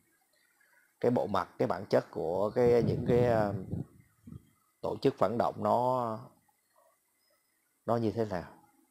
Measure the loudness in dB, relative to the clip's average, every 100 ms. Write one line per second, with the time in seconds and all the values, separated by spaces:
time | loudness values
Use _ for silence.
0 | _ _ _ _ _ _ _ _ _ _
1 | 0 0 0 -2 -2 -2 -2 -2 0 0
2 | 0 -6 -4 -2 0 2 4 4 2 0
3 | 2 2 4 2 0 -2 -8 -10 -10 _
4 | _ _ -20 -20 _ _ _ _ -6 0
5 | 0 2 0 2 -2 0 0 2 2 0
6 | -2 -6 -12 _ _ _ _ _ _ _
7 | _ _ _ _ _ _ _ _ -2 0
8 | 0 -2 -4 -4 -8 -16 _ _ _